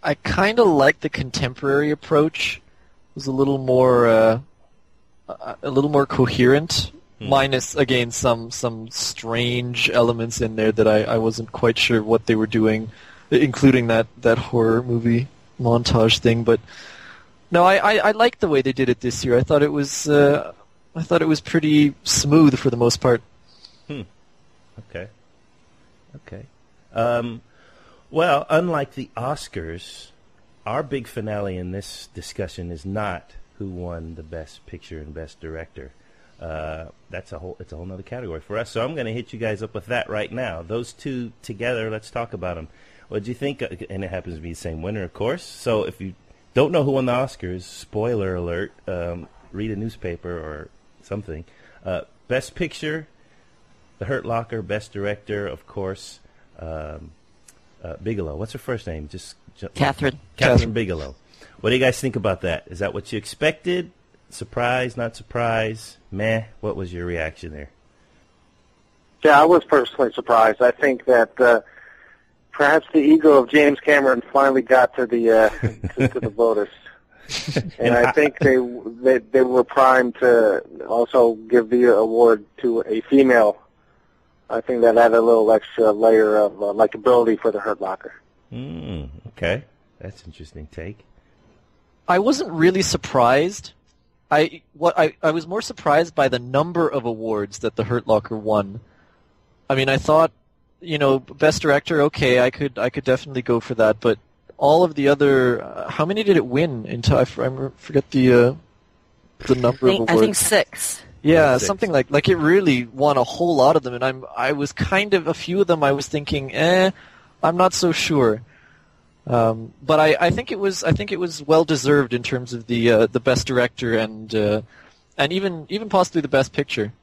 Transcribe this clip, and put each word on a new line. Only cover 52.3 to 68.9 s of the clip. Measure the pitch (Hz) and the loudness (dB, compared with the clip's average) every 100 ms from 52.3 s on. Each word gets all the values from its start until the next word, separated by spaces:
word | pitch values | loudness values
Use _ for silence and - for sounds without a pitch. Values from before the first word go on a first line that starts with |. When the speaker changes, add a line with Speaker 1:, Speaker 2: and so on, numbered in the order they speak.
| 127 - - | -6 -6 -10
Speaker 2:
Picture, | 165 - 156 156 156 _ _ _ _ _ _ _ _ _ | -10 -8 -10 -10 -12 _ _ _ _ _ _ _ _ _
The | 95 | -8
Hurt | 135 - | -6 -4
Locker. | 117 113 113 | -6 -6 -10
Best | 92 104 107 | -8 -8 -8
Director, | 101 101 104 - 104 101 | -10 -8 -8 -8 -8 -8
of | - _ | -12 _
course, | - 95 98 - - _ _ _ 80 | -10 -10 -10 -14 -20 _ _ _ -18
um, | 82 80 78 78 78 76 _ _ _ _ _ _ | -14 -12 -12 -16 -20 _ _ _ _ _ _ _
uh, | 85 73 | -16 -12
Bigelow. | 98 107 82 73 | -8 -8 -8 -8
What's | 107 | -12
her | 131 | -12
first | - 117 - | -10 -10 -8
name? | 80 76 | -12 -12
Just | 92 - - - _ | -16 -20 -20 -20 _
ju- | 98 - | -16 -2
Speaker 3:
Catherine. | 143 139 143 139 - - | -2 -2 -6 -6 -18 -2
Speaker 2:
Catherine | 127 123 | 2 4
Speaker 1:
Catherine. | 113 | 2
Speaker 2:
Bigelow. | 110 101 85 69 67 _ _ - _ | -4 -4 -6 -8 -14 _ _ -20 _
What | 107 | -2
do | 127 | 2
you | |
guys | 131 123 | 0 0
think | 135 117 | -4 -4
about | 101 90 | -4 -4
that? | 92 80 - | -4 -6 -8
Is | 90 | -8
that | 98 | -6
what | - 95 | -6 -8
you | 110 | -10
expected? | - - 151 156 180 180 170 _ _ _ _ | -10 -4 -2 -2 -6 -6 -6 _ _ _ _
Surprise, | - 110 - 120 127 127 113 | -16 -12 -4 -2 -2 -4 -6
not | 120 - | -10 -10
surprise? | - 120 117 113 110 110 - - _ | -10 -4 -2 -2 -4 -8 -16 -20 _
Meh? | 98 110 113 110 - | -6 -2 -4 -6 -10
What | 107 92 | -8 -8
was | 92 | -10
your | 87 87 | -10 -8
reaction | 87 80 80 82 | -6 -6 -10 -16
there? | 76 71 _ _ _ _ _ _ _ _ _ _ _ _ | -16 -18 _ _ _ _ _ _ _ _ _ _ _ _